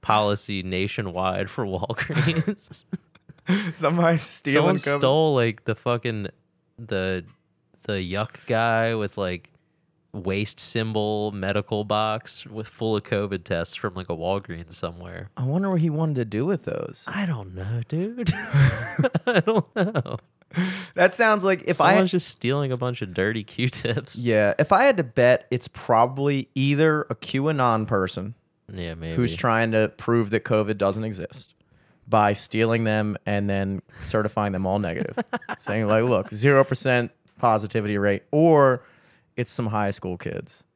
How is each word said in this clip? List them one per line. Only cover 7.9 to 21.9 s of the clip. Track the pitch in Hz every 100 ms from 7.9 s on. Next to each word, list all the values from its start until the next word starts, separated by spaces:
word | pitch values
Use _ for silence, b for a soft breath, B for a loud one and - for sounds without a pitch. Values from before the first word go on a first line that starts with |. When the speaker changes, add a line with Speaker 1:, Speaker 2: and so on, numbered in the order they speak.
Speaker 1:
yuck | 101 90 95 107 - -
guy | 113 117 113 113
with, | 113 101 -
like, | 95 90 - _ _ _ _ _ _
waste | 107 92 98 107 -
symbol | - 117 110 107 107 107 107
medical | 101 95 101 104 107
box | 104 107 107 107 - - -
with, | 110 110
full | - 113 107
of |
covid | - 104 101 95
tests | - 85 82
from, | - 107
like, | 90 92
a | 85
Walgreens | 85 101 98 82 80
somewhere. | 82 85 85 87 87 90 -
Speaker 2:
I |
wonder | 131 160 196
what | 180
he | 160
wanted | 151 160 135
to |
do | 113 104 143
with | 190
those. | - - - - -
Speaker 1:
I | 196 196
don't | 131 95
know, | 92 95 117 113
dude. | 156 196 240 196
<laughs> |
I | - - 143 135 - 117 - 262 - - 220
don't | 160 220 - -
know. | 190 208 - 113 _ _ _ B 185 190 185
Speaker 2:
That | - 180
sounds | 185 226 208
like | 190 180 -
if | 175
I | 156